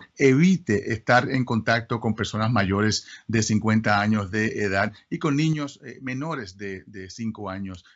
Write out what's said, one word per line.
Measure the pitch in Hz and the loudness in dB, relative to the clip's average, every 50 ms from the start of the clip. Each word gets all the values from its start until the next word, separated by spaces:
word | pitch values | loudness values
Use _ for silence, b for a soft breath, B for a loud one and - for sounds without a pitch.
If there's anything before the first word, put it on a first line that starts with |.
| - - _ | -2 -8 _
evite | - 139 135 131 139 170 190 185 - - - 104 101 - - 113 | 4 6 6 6 6 6 6 4 4 2 0 0 0 0 -2 -6
estar | 110 - - 123 123 - 139 | -2 2 4 4 4 4 2
en | 135 131 123 | 0 -2 -2
contacto | 127 120 110 110 127 117 117 113 - 123 110 | 0 0 0 2 2 0 0 0 -2 -4 -2
con | 117 113 110 | -2 -2 -2
personas | - 101 - - 107 110 113 | -2 -4 -4 -2 -2 0 0
mayores | 120 104 98 92 98 101 107 107 101 - - B B B B B | 2 2 2 2 2 2 2 2 0 -2 -4 B B B B B
de | 107 113 101 | 0 0 2
cincuenta | - 110 101 101 110 110 110 110 107 104 101 | 2 0 0 2 2 2 2 2 2 2 2
años | 104 107 107 107 101 92 | 2 2 0 0 -2 -2
de | 104 107 110 110 - - 104 | -2 -2 -2 -2 -2 -2 -4
edad | 98 95 98 104 104 104 b b b | -2 0 0 0 -2 -4 b b b
y | 170 165 | -8 -4
con | - 156 139 | -2 -2 0
niños, | 143 156 160 156 151 143 139 - - 143 | 0 0 0 0 -2 -4 -8 -12 -14 -18
eh, | 127 117 - | -18 -16 -12
menores | 135 127 127 131 147 165 160 135 107 92 92 101 | -10 -8 -8 -8 -6 -8 -8 -8 -10 -12 -14 -12
de, | 104 98 95 92 - - | -10 -10 -10 -12 -14 -16
de | 104 98 92 92 | -16 -16 -16 -14
cinco | - - 117 110 107 107 104 95 | -12 -8 -8 -8 -8 -8 -8 -10
años | 92 98 98 95 92 90 - b b | -8 -8 -10 -10 -12 -14 -18 b b